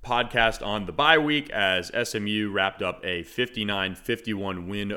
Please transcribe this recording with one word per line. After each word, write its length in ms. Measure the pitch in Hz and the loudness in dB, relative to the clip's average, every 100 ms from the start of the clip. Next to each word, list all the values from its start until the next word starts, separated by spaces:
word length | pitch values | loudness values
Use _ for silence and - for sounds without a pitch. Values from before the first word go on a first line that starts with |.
podcast 600 | - 120 117 123 113 110 | 0 0 2 4 4 2
on 220 | 101 107 92 | -4 -2 -4
the 60 | |
bye 260 | 82 147 160 | 2 6 6
week 320 | 151 147 147 | 4 0 -2
as 400 | - 98 92 87 | 0 2 2 0
S 220 | 113 120 | -2 -2
M 140 | 110 104 | -2 -2
U 240 | 107 104 | -2 0
wrapped 320 | 98 95 - | 0 0 0
up 200 | 95 - | -4 -4
a 200 | 95 87 | -4 -6
fifty-nine 720 | 82 - 123 - 104 101 95 92 | -6 -4 -4 -2 -2 -2 -2 -4
fifty-one 720 | - 117 - 104 98 92 87 | -4 -4 -2 -4 -4 -6 -6
win 240 | 101 101 | -4 -4